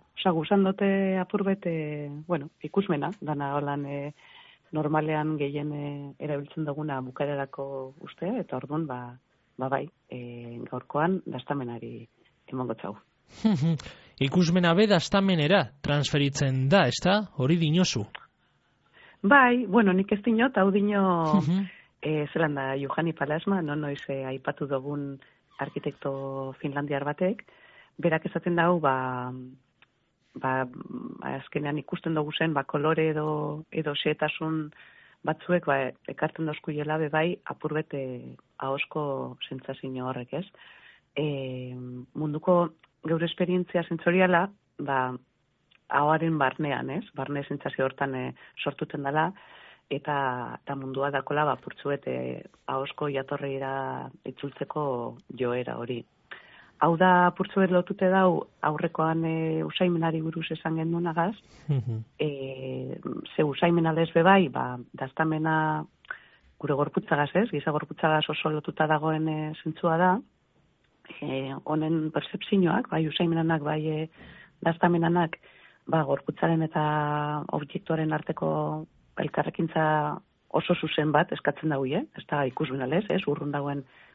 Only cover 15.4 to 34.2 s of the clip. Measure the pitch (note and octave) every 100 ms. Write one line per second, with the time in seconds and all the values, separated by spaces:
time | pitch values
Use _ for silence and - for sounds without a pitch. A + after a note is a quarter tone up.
15.4 | D3 G3 B2 - - D3 C#3 D3+ C#3 C#3
16.4 | C#3 C3 C3 G3 C3 - F3 G#3 G3+ -
17.4 | C3+ F3 D#3+ E3 F#3 A#2+ G2 - - _
18.4 | _ _ _ _ _ _ - - G3 C#4+
19.4 | B3 B3 G#3 G#3+ G3+ F#3 G3 G3+ A#3 A3
20.4 | C4 A#3 F#3+ G3+ G3+ G3+ F#3+ E3+ D#3+ D#3
21.4 | C3+ F#3 F#3+ - - - D3 D#3 D3 D#3+
22.4 | D#3+ C#3+ C3+ C#3 C3+ - E3 D#3 C#3+ D#3
23.4 | - F#3+ D#3 D3 D3 C#3+ - C3+ C3 C3+
24.4 | C#3 C#3 C#3 C#3 C#3 D3 C#3+ C#3 - _
25.4 | _ - C#3 - D3+ - C#3+ C3+ C3+ C3+
26.4 | C3+ C3 C#3+ C#3 C#3+ C#3+ C#3+ D3 F#3 -
27.4 | - _ - - - - E3 D#3+ - E3
28.4 | F#3 E3+ E3+ F3 D3 C3 C3 B2+ B2+ B2+
29.4 | B2+ C3+ _ _ _ _ _ _ _ -
30.4 | C3 C3 B2+ B2 - - - - C3+ C3+
31.4 | - D3 D3 D3+ - F3 E3 D#3+ D3+ -
32.4 | E3 C#3+ C3+ D3+ D3+ D#3+ D#3+ D#3 D3+ D3+
33.4 | D3+ D3+ D#3+ D#3 D#3 C#3+ D3+ D3+